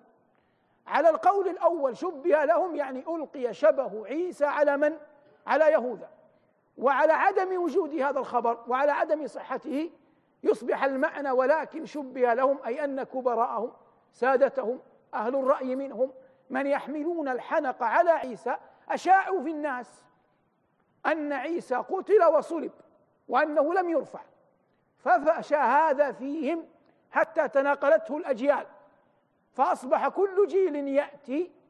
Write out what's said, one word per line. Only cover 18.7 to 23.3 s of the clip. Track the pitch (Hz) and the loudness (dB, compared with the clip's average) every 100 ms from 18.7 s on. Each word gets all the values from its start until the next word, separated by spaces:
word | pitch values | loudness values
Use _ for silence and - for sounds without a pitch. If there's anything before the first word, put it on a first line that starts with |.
| _ - | _ -6
أشاعوا | - 349 381 381 381 | -4 4 4 4 -4
في | 285 | -4
الناس | 302 294 247 233 _ _ _ _ _ _ _ _ _ _ _ - | -6 -6 -6 -10 _ _ _ _ _ _ _ _ _ _ _ -4
أن | 311 294 | -2 -4
عيسى | 277 294 330 - 247 | -6 -6 -8 -4 -6
قتل | - 381 311 415 | -4 -6 2 6
وصلب | 320 302 - 320 - - _ _ _ _ | 6 4 0 -8 -8 -14 _ _ _ _
وأنه | - | -2